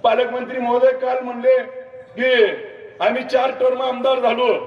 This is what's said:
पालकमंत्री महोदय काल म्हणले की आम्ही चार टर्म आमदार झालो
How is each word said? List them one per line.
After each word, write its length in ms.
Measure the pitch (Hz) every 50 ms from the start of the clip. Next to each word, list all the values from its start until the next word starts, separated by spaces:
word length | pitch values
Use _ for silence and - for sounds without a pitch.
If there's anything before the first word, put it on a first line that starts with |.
पालकमंत्री 560 | - 233 226 240 247 233 240 254 240 247 254 254
महोदय 340 | 240 240 240 247 262 262
काल 260 | 254 - 254 254 254 254
म्हणले 400 | 254 247 240 233 247 262 254 254 - - - - - - - - - - - 208
की 260 | 254 262 254 240 214 185 156 - - - - - - - - -
आम्ही 240 | 180 214 233 254 240
चार 260 | - 247 247 254 269 254 -
टर्म 220 | 254 254 254 254
आमदार 360 | 262 262 247 240 247 262 262 247
झालो 360 | 240 226 233 233 247 226 185 - -